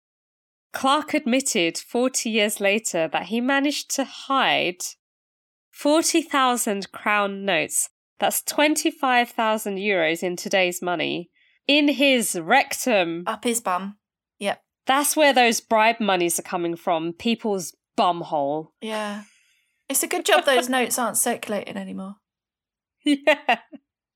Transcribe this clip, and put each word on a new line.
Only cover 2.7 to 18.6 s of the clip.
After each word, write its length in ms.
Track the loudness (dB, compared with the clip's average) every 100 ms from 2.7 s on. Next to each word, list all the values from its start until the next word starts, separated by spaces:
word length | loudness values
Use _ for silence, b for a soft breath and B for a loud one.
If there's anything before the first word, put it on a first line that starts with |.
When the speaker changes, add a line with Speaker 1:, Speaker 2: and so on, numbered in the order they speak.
| 0 0 -2 -2
Speaker 1:
that 200 | -2 -4
he 120 | -2
managed 540 | 0 0 0 -2 -4 -4
to 100 | -6
hide 760 | -8 -2 0 2 2 0 -4 -10 -12 _ _ _ _ _ _ _
forty 540 | -4 0 2 2 0
thousand 680 | 0 0 0 0 -2 -4 -6
crown 540 | -6 -2 0 0 -2 0
notes, 440 | 0 0 -4 -6 _ _ _
that's 220 | -2 -2
twenty-five 880 | -4 2 2 2 -2 -2 2 2 2
thousand 460 | 0 -2 0 -2 -4
euros 460 | 0 2 2 0
in 120 | -4 -6
today's 460 | 0 2 2 0
money, 480 | -4 -2 -2 -6 -8 _ _ _ 2
in 220 | 4 4
his 500 | 4 4 4 2 -4
rectum. 840 | 2 2 2 -4 0 0 0 -4 -6
Speaker 2:
Up 160 | -4
his 180 | -4 -2
bum. 360 | -2 -4 -6 -12 _ _ _ _
Yep. 240 | -6 -6 _ _ 0
Speaker 1:
That's 280 | 0 2 4
where 180 | 4
those 280 | 6 4 2
bribe 380 | 0 2 4 2
monies 400 | 0 0 0 -2
are 40 |
coming 320 | -4 -4 -4 -4
from, 380 | -2 -2 -2
people's 640 | -4 -4 -2 -2 -4 -6 -14 _ 0
bumhole. 680 | 0 0 -2 -2 -2 -4